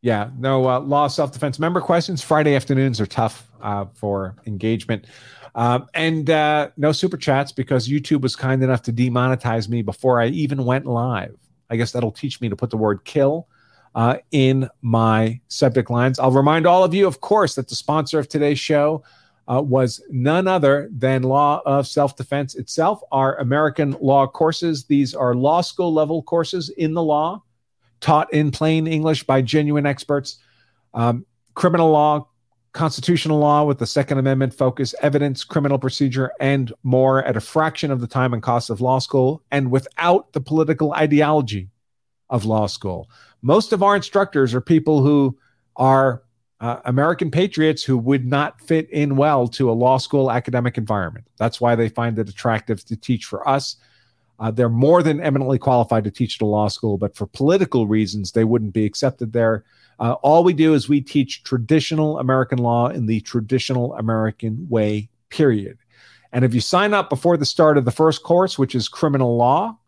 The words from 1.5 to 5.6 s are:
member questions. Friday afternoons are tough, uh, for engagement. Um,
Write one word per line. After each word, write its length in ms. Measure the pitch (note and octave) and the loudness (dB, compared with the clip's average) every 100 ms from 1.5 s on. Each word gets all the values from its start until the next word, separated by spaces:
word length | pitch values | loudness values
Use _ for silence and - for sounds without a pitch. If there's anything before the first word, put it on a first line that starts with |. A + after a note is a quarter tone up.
| C3 | -2
member 200 | D#3+ F3 | -2 -2
questions. 420 | - F3 E3 E3+ | 0 0 0 -8
Friday 340 | - D#3 D3+ C#3 | 0 2 4 2
afternoons 440 | - C3+ C3+ G#2+ | 0 0 0 0
are 60 | G2+ | -4
tough, 420 | - A2+ - - _ | -2 -4 -4 -20 _
uh, 240 | G#2 G#2 G2 | -8 -6 -8
for 400 | _ G#2 G2 F#2+ G2+ - | _ -6 -4 -6 -12 -12
engagement. 600 | G2+ A2 A2+ - A2+ - - - - - | -6 -4 -4 -4 -8 -8 -20 -20 -20 -16
Um, 320 | A#2 | -4